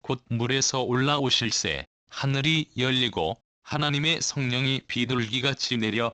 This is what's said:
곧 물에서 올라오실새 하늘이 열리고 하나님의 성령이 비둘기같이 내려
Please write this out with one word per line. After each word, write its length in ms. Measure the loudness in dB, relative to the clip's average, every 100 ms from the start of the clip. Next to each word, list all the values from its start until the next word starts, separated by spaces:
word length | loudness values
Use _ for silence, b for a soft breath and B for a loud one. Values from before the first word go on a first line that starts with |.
곧 220 | -6 -6 -2
물에서 520 | -2 0 0 0 0
올라오실새 1040 | 0 2 2 2 2 2 0 0 -2 -4 -6 _ _
하늘이 640 | -4 -2 0 2 2 0 -2
열리고 600 | 0 2 0 0 -2 -4 _ _
하나님의 600 | -6 -2 0 0 0 0
성령이 600 | -2 -2 -2 0 0 -2 -4
비둘기같이 880 | -2 0 0 0 0 -2 -2 -2 0
내려 340 | 2 2 0